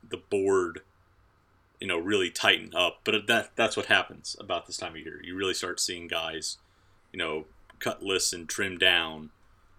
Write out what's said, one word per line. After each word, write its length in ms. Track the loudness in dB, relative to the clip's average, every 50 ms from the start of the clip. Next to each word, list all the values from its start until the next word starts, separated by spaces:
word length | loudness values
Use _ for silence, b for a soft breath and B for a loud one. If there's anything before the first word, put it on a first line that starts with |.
| -12
the 100 | -12 -12
board, 640 | -12 -6 _ 0 2 4 4 4 4 2 0 -4 -10 -16 _ _ _ _ _ _ _ _ _ _ _ _ _ _ _ _ _ _ _
you 60 | -6
know, 120 | -4 -2 -2
really 300 | 0 0 2 2 2 0
tighten 460 | -2 2 4 4 4 4 0 -4 0
up. 260 | 0 0 0 0 -2 _
But 240 | -2 -2 0 2 2
that, 220 | 2 2 2 0 0
that's 220 | 0 0 0 0
what 100 | -2 2
happens 500 | 4 4 4 4 0 -6 -12 -12 -12 -12 -12
about 260 | -6 -4 -4 -4 -4
this 100 | -6 -10
time 160 | -10 -10 -10 -10
of 60 | -12
year. 220 | -12 -14 -14 -14 -12
You 140 | -10 -6
really 180 | -2 -2 0 0
start 260 | -2 -2 -4 -4 -4
seeing 280 | -4 -4 -4 -6 -8 -6
guys, 500 | -4 -4 -4 -4 -6 -6 -8 -8 -10 -10 b b b b b b b b b _ -2
you 60 | 0
know, 280 | 0 0 0 -4 -6 -8 -14 -20 -20 -20 -14 -6
cut 240 | -4 -4 -4 -4 -2
lists 300 | 0 2 2 2 2 -2
and 160 | -4 -6 -8
trim 300 | -4 -2 -2 -2 2 4
down 520 | 6 6 6 6 4 0 -4 -10 -12 -16 -18 _ _ -20 -20 _ _ _ _